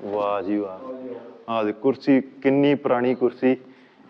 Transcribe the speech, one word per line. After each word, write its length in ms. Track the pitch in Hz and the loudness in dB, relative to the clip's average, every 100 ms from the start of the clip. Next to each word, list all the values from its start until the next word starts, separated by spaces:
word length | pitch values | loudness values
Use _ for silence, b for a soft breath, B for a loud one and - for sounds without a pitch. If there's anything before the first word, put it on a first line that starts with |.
ਵਾਹ 380 | 104 101 101 101 | -6 -2 -2 -2
ਜੀ 160 | 95 104 | -2 -2
ਵਾਹ, 920 | 101 92 131 127 127 117 - - - | -4 -8 -12 -12 -12 -14 -16 -16 -6
ਆਹ 120 | 113 | -2
ਦੇ 100 | 107 | -2
ਕੁਰਸੀ, 480 | 107 139 - - 131 | -2 -2 0 2 2
ਕਿੰਨੀ 540 | 131 - 139 135 143 139 | 2 -4 0 4 4 2
ਪੁਰਾਣੀ 400 | 127 123 123 127 | 2 0 0 0
ਕੁਰਸੀ 420 | 123 123 127 131 - B B B B | 0 0 0 0 -4 B B B B